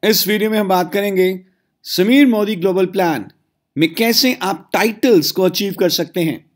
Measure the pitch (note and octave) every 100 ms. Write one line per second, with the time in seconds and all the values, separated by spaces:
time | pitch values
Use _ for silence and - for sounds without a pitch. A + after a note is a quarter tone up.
0 | G3+ A3 F#3 G#3 G#3+ G#3+ G3 F#3 F3 G3+
1 | G3+ F#3+ F#3 F#3 - _ _ _ - -
2 | F#3+ C4+ C#4+ A3 G#3 G3 F#3 F#3 F#3 G3
3 | F3 C#3 F#2+ _ _ _ _ - E3 E3
4 | A3+ A3 B3+ - F#3 D#4 - G3 G#3+ G#3+
5 | C4 G3+ D3 - F#3 F3+ G3+ F3+ F3+ D3
6 | D#3+ F#3 E3 A#2+ _